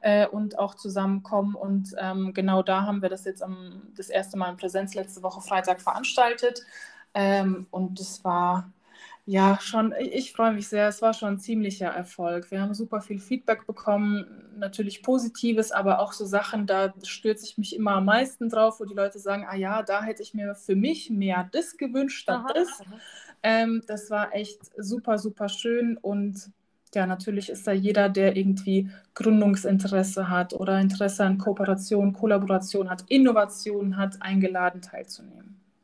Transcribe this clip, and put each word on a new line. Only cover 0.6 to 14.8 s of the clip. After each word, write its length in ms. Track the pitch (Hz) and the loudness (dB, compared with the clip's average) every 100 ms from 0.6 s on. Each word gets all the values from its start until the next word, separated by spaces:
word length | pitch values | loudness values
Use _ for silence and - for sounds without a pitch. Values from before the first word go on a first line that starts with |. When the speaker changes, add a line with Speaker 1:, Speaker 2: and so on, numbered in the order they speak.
| 196 | -4
Speaker 1:
zusammenkommen. 800 | - 208 190 196 196 190 208 202 | -4 -6 -2 0 0 0 0 0
Und, 400 | 202 196 196 190 190 | -2 -2 -2 -2 -6
ähm, 380 | 190 190 190 | -4 -2 -4
genau 280 | 190 190 190 | 0 2 2
da 180 | 190 190 | 4 0
haben 200 | 202 202 | 0 -2
wir 60 | 190 | -2
das 160 | 190 | -4
jetzt 180 | 196 190 | -8 -8
am, 400 | 190 185 185 185 208 - | -10 -10 -14 -18 -20 -16
das 120 | 190 | -4
erste 280 | - 190 196 | -4 -4 -4
Mal 140 | 180 | -6
in 60 | 180 | -4
Präsenz 380 | 185 190 196 | -6 -4 -4
letzte 280 | 196 190 - | -6 -10 -8
Woche 180 | 185 185 | -8 -8
Freitag 400 | - 190 185 180 | -4 -2 0 -2
veranstaltet. 840 | - 170 247 - 240 233 247 240 - - - - - | -2 -4 -2 2 2 4 -2 -2 -16 -20 -20 -20 -8
Ähm, 540 | 202 196 196 190 185 185 | 0 2 4 2 -2 -6
und 300 | 185 185 185 | -6 -4 -6
es 240 | - - | -12 -8
war, 480 | 185 175 175 180 - _ _ - - - - | -2 2 2 0 -4 _ _ -20 -20 -20 -2
ja, 320 | 190 196 196 | 4 6 4
schon, 340 | - 226 220 - | 0 0 0 0
ich, 120 | 262 | -4
ich 200 | 254 262 | -4 -6
freu 200 | - 226 | 2 2
mich 160 | 214 208 | 2 -4
sehr. 200 | 208 208 | 0 0
Es 140 | 208 | 2
war 120 | 226 | 0
schon 200 | 220 208 | 0 -4
ein 40 | 202 | -4
ziemlicher 500 | 196 226 202 190 180 | -4 -2 -2 -4 -4
Erfolg. 600 | - 180 - 175 175 175 | -4 -10 -6 -4 -4 -6
Wir 100 | 190 | -4
haben 140 | 202 | -4
super 260 | 208 226 214 | -4 -6 -6
viel 200 | 202 202 | -6 -12
Feedback 460 | 190 254 - 220 - | -6 -6 -2 -2 -4
bekommen, 800 | 208 - 208 208 208 - 214 - 214 | -8 0 0 2 -2 -4 -16 -20 -8
natürlich 460 | 196 196 | -8 -4